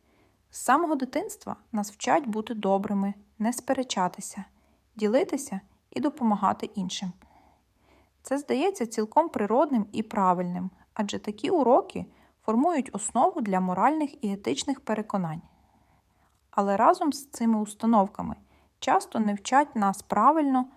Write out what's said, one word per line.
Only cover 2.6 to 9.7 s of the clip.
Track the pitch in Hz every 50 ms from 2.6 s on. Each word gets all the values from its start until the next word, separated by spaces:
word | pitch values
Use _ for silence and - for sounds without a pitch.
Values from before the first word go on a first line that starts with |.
| 208 190 196 196 196 - 208 196 196 196 202 - - _ _ -
не | 208 226 247
сперечатися, | - - - 269 269 254 254 - 214 185 180 - - 190 - - - 196 - _ _ _ _ _ _ _ _ _
ділитися | 226 214 208 214 269 381 - - 269 - - 196 190 - _ _ _ _ _
і | - 247
допомагати | 254 302 285 - 240 226 208 196 196 190 208 - -
іншим. | - - - 185 180 - - - 180 - _ - - _ _ _ _ _ _ _ _ _ _ _ _ _ _ _ _ _ _
Це | - - 262 285
здається | 285 - 240 247 302 403 381 - 240
цілком | 220 - - 214 214 - 294 330 330
природним | - 240 214 202 220 254 320 311